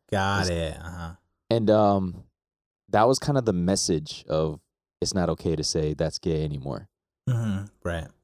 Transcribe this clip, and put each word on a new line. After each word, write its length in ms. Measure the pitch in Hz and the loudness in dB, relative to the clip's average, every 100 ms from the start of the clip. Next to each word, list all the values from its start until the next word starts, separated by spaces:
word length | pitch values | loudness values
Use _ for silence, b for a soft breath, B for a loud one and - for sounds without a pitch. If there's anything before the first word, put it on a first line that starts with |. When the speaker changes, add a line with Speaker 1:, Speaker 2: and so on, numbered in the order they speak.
| _ | _
Speaker 1:
Got 320 | 101 98 98 | -2 0 0
Speaker 2:
It's 80 | 92 | 0
Speaker 1:
it. 260 | 85 80 76 | -2 -4 -8
Uh-huh. 360 | 85 87 85 82 _ _ _ | -12 -12 -12 -14 _ _ _
Speaker 2:
And, 220 | 117 107 | 2 4
um, 540 | 107 104 98 92 - - _ _ _ _ _ _ | 6 6 4 0 -6 -18 _ _ _ _ _ _
that 180 | 104 117 | 4 4
was 100 | 131 | 4
kind 180 | - 139 | 2 2
of 60 | |
the 80 | 110 | 2
message 720 | 90 87 98 - 80 76 - - | 2 2 0 2 0 -2 -12 -4
of 320 | 78 78 73 _ _ _ _ | 0 0 -4 _ _ _ _
it's 140 | 85 | -4
not 140 | 95 85 | 0 0
okay 280 | 80 87 76 | 0 -2 -2
to 80 | |
say 300 | 76 82 76 | 0 0 -2
that's 240 | 76 78 - | -2 -4 -2
gay 260 | 90 78 | -2 -2
anymore. 440 | 76 71 - - 98 _ _ _ - | -2 -4 -8 -10 -12 _ _ _ -4
Speaker 1:
Mm-hmm. 360 | 117 110 98 101 _ | -2 -2 -4 -6 _
Right. 240 | 90 85 71 - | -6 -6 -8 -16